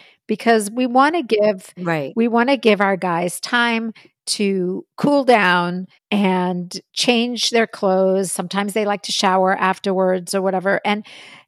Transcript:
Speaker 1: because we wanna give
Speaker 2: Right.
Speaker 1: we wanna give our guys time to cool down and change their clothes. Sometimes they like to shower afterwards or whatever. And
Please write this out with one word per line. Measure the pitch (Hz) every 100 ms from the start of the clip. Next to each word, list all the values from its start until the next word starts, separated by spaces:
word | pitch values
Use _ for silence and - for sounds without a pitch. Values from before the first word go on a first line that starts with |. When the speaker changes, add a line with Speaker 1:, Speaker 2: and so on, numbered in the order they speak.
| - _ -
Speaker 1:
because | 214 233 226 202
we | 233 254
wanna | 247 285 349
give | 240 214 208 190 - -
Speaker 2:
Right. | 175 160 135 226
Speaker 1:
we | 233
wanna | 233 247 269
give | 220 196
our | 196 190
guys | 180 170 175 -
time | - 247 240 226 226 - - _ -
to | - 202 190 180 190 - -
cool | 294 285 254
down | 226 185 180 175 180 185 _ _
and | 202 196 185 180 180 175 - -
change | - - 240 240 226 -
their | 233 226
clothes. | - 196 190 190 190 190
Sometimes | - 180 190 202
they | 220 202
like | 202
to | -
shower | - 196 190 185 196
afterwards | 185 190 202 185 185 185 180 196
or |
whatever. | 190 185 190 196 208
And | 208 - - - -